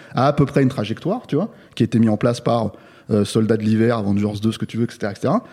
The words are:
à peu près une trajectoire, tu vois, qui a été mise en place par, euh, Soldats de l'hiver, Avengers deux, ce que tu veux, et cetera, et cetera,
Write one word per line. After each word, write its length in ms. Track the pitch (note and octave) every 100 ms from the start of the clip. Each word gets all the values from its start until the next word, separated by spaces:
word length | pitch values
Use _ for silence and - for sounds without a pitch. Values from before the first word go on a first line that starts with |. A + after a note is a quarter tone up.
| -
à 200 | - C3+
peu 120 | C#3+ C3+
près 180 | C#3+
une 40 | C3+
trajectoire, 560 | B2+ G#2 A2 D#3+ A#3+ -
tu 120 | C#3
vois, 120 | G3+ - -
qui 100 | -
a 20 | A2+
été 120 | A#2
mise 120 | A2+
en 80 | G#2+
place 240 | B2 A#2+
par, 320 | - A#2 G#2 - - - -
euh, 140 | G#2+
Soldats 320 | G2+ A2+ A2 A2
de 80 |
l'hiver, 340 | G#2+ A2 A2+ A#2
Avengers 340 | G2+ G2+ G#2 G#2
deux, 100 | A2
ce 60 | -
que 60 | G#2+
tu 100 | A2+
veux, 80 |
et 80 | A#2
cetera, 220 | - G2+
et 20 | G2
cetera, 300 | B2 G#3+ -